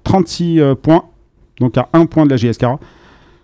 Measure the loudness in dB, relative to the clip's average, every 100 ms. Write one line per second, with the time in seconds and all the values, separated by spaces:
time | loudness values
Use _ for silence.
0 | -2 -2 -2 -4 -2 2 0 0 2 0
1 | 0 _ _ _ _ -4 -2 -2 0 0
2 | 2 2 0 2 -2 -2 -4 -4 -12 _
3 | _ _ _ _